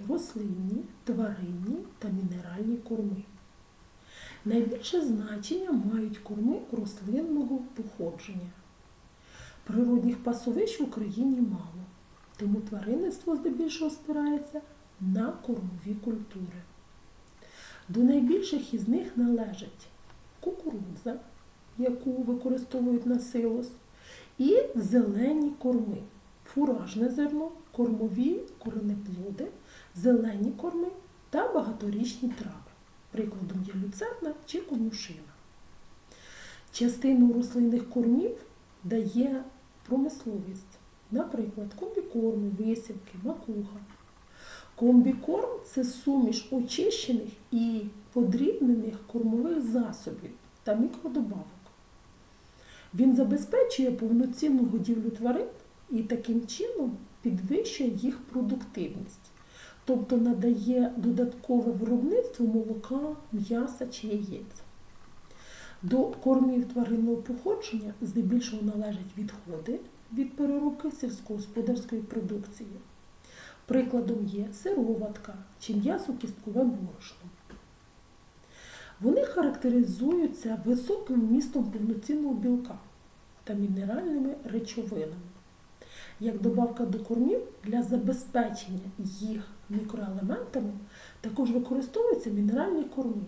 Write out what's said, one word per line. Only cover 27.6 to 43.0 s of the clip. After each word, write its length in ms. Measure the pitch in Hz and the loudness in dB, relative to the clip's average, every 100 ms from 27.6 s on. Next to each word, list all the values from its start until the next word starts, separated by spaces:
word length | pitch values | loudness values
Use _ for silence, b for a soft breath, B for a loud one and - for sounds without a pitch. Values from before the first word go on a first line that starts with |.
| - | -6
кормові 680 | - 233 214 220 185 269 392 - - | 0 0 2 0 2 2 0 -4 -10
коренеплоди, 880 | 226 220 208 202 202 175 196 202 339 - B B B | -8 -2 -2 -2 -4 -8 -8 -8 -8 -10 B B B
зелені 580 | 175 226 233 220 202 226 | 2 6 6 4 0 -2
корми 360 | - 339 339 359 - - - - | -2 -4 -2 -4 -6 -14 -20 -4
та 220 | 294 494 | -2 0
багаторічні 760 | 320 220 - 208 208 247 - 254 | 0 -2 -4 -4 -2 -2 -2 -4
трави. 260 | - 202 - - - - - - | -4 -8 -12 -18 -20 -20 -20 -8
Прикладом 540 | - 208 190 185 185 196 | -4 -4 -4 -6 -4 -4
є 80 | |
люцерна 600 | 190 202 - 453 - 311 302 - | -4 -6 -6 -6 -6 -6 -8 -8
чи 140 | 349 | -8
конюшина. 720 | 339 247 220 208 - 156 139 - - - - - - - - B B B B B B | -4 -2 -2 -4 -10 -14 -18 -20 -20 -20 -20 -20 -20 -20 -20 B B B B B B
Частину 600 | - 240 - 269 254 240 | 0 0 4 6 8 8
рослинних 580 | 233 247 240 233 240 - | 6 2 2 4 4 0
кормів 460 | 247 233 262 427 - - - - - | 2 4 4 4 -2 -14 -20 -20 -12
дає 600 | 180 226 202 233 277 262 - - - - - | -2 0 2 2 2 0 -6 -16 -20 -16 -2
промисловість, 920 | 262 294 - 233 202 190 190 - - - - - | 0 0 -2 -6 -6 -8 -12 -16 -20 -20 -20 -4
наприклад, 640 | 233 339 233 208 - 208 | -2 -2 -2 -4 -6 -10
комбікорми, 760 | - 370 392 - 233 220 208 202 196 | -8 -6 -4 -2 0 2 2 0 0
висівки, 540 | 220 226 - 202 | 0 -2 -4 -12